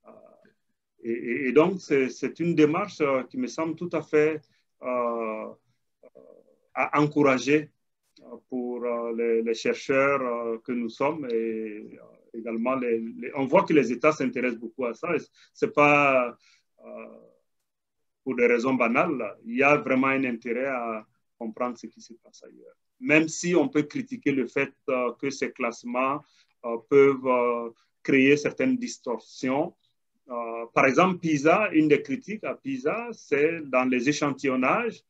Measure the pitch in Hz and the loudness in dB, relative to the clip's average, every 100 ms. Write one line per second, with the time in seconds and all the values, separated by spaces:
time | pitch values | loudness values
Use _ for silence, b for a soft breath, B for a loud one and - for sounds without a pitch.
0 | 113 110 107 _ _ _ _ _ _ _ | -20 -20 -20 _ _ _ _ _ _ _
1 | 117 117 127 123 135 120 170 190 - 143 | -6 -6 -4 -4 2 4 4 2 0 0
2 | 131 117 131 - 170 160 151 165 202 - | 0 -4 -8 -4 -2 4 4 4 -4 -4
3 | 147 135 123 131 123 117 165 160 175 170 | -2 0 -4 -6 -8 -4 -6 -6 -6 -6
4 | 151 156 151 156 _ _ _ _ 135 123 | 0 2 2 0 _ _ _ _ -4 -2
5 | 120 117 113 110 110 107 _ _ _ _ | -2 -2 -4 -6 -10 -16 _ _ _ _
6 | - - 64 - _ _ _ - 135 147 | -20 -20 -20 -20 _ _ _ -6 -2 2
7 | 147 147 139 131 123 151 147 _ _ _ | 2 4 4 2 2 0 0 _ _ _
8 | _ _ 127 117 _ 127 123 123 120 117 | _ _ -20 -20 _ -8 -6 -6 -4 -4
9 | 117 117 117 113 113 113 123 113 - 135 | -4 -2 0 2 0 -2 -2 -4 0 2
10 | 139 139 127 117 117 113 - 123 117 110 | 2 2 -2 -4 -4 -6 -6 -6 -6 -2
11 | 139 160 135 117 113 110 110 104 113 123 | -2 -2 -4 -2 -2 -4 -8 -12 -16 -20
12 | 113 _ _ 117 113 113 120 131 123 113 | -20 _ _ -12 -8 -4 -2 -2 -2 -2
13 | 113 123 120 143 135 160 202 156 117 120 | -4 -10 -10 -6 2 4 6 4 4 2
14 | 156 151 131 120 123 113 117 - 123 117 | 2 2 -2 -2 -4 -4 -10 -6 -6 -6
15 | 170 156 113 b b - 143 - 147 147 | -4 -4 -4 b b -4 -2 4 4 6
16 | 143 131 120 113 b b _ _ 113 113 | 4 2 0 -6 b b _ _ -20 -18
17 | 113 113 117 120 _ _ _ _ _ _ | -18 -20 -20 _ _ _ _ _ _ _
18 | _ _ - 123 120 120 123 131 117 123 | _ _ -8 2 4 4 2 2 2 2
19 | 175 139 107 98 113 120 139 147 120 131 | 0 -2 -6 -10 -8 2 4 4 2 0
20 | 135 135 131 113 120 117 135 131 117 110 | 2 0 -2 -4 -6 -4 -4 -4 -6 -8
21 | 107 _ _ _ 113 110 123 117 113 - | -12 _ _ _ -12 -6 -6 -6 -16 -20
22 | - 117 _ - - 62 123 _ _ _ | -20 -20 _ -20 -20 -20 -20 _ _ _
23 | 127 151 160 - 175 175 139 151 147 143 | 2 4 4 -2 0 2 2 0 -2 -4
24 | 120 - - 139 120 - 135 _ - 127 | -8 -4 -2 -2 -2 -2 -4 _ -4 -2
25 | 120 117 139 135 123 - 123 113 120 123 | -2 -4 -8 -4 -8 -4 -6 -4 -8 -2
26 | 131 143 b b b _ 120 117 - 143 | -2 -2 b b b _ -8 -8 2 6
27 | 139 135 127 127 120 120 117 117 _ _ | 8 6 0 2 2 0 -6 -12 _ _
28 | - 139 131 143 139 127 131 127 120 - | 0 4 6 6 2 -2 0 0 -4 -10
29 | - 113 - - 131 135 175 - _ _ | -8 -8 -10 -8 -4 -2 -2 -8 _ _
30 | _ _ _ 120 117 113 117 - 135 131 | _ _ _ -10 -8 -8 -4 2 2 4
31 | 185 180 170 147 143 185 208 165 156 143 | 2 2 -2 0 2 2 2 2 4 4
32 | - 135 - 214 147 127 135 135 131 202 | 2 -8 -8 -10 -8 -10 -8 -6 -4 -4
33 | 240 226 - 143 151 170 147 127 127 127 | -8 -14 -4 0 0 0 -2 0 2 2
34 | 120 147 147 135 139 127 127 185 233 - | 0 0 0 -2 -2 0 2 0 -2 -8
35 | _ | _